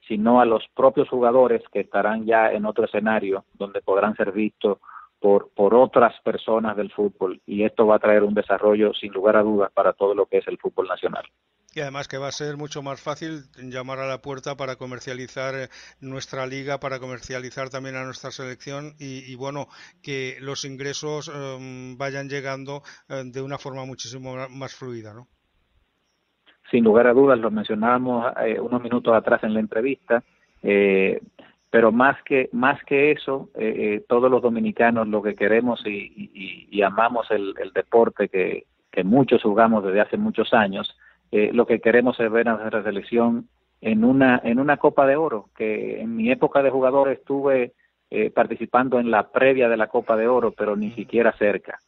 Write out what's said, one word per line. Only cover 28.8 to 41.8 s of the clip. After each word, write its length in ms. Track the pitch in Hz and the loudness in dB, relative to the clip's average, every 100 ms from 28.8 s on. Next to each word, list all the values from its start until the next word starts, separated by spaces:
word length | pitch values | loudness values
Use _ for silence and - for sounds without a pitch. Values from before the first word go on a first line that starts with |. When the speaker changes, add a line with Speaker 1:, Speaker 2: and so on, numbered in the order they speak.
Speaker 1:
minutos 320 | 120 120 123 | -2 -2 2
atrás 280 | 110 101 117 | 2 2 0
en 100 | 113 | 0
la 60 | 110 | -2
entrevista, 640 | 110 110 131 135 _ 117 _ _ _ _ | -2 -2 -4 -6 _ -2 _ _ _ _
eh, 600 | 101 101 101 95 95 - - _ - _ _ | 0 2 4 4 2 -2 -8 _ -20 _ _
pero 200 | 117 110 | 4 4
más 320 | 117 135 139 | 6 2 2
que, 280 | - 139 127 | -2 -2 0
más 320 | 120 131 143 | 0 0 0
que 280 | - 143 147 | -2 2 2
eso, 360 | 147 - 135 - | 0 -4 -8 -8
eh, 200 | 117 110 - | -6 -4 -2
eh, 280 | 107 104 - | -2 -4 0
todos 240 | 120 127 | 2 4
los 120 | 123 | 4
dominicanos 680 | 120 113 110 104 117 120 110 | 2 0 -2 2 2 2 -2
lo 140 | 104 | -2
que 120 | 104 | -2
queremos 460 | 98 101 110 123 113 107 | -2 2 2 2 -4 -6
y, 20 | |
y, 420 | 101 98 - 101 | -8 -12 -16 -18
y, 340 | 104 95 90 - | -16 -18 -18 -8
y 120 | 98 | 0
amamos 480 | 98 101 117 120 - | 0 2 0 0 -2
el, 240 | 107 98 95 | -2 -2 -8
el 140 | 95 | -6
deporte 560 | 98 - 117 113 - 98 | -4 2 4 4 0 -2
que, 380 | 95 92 90 _ _ _ | 0 -2 -4 _ _ _
que 140 | - | -4
muchos 380 | 92 127 135 117 | 2 4 6 2
jugamos 400 | 110 101 113 110 | 2 4 4 4
desde 200 | 95 98 | 2 0
hace 160 | 104 104 | 0 0
muchos 340 | 107 110 107 | -2 -2 2
años, 420 | 120 101 98 104 _ _ _ _ | 2 2 -2 -10 _ _ _ _
eh, 200 | 107 107 | 0 2
lo 120 | 117 117 | 2 2
que 140 | 110 | 2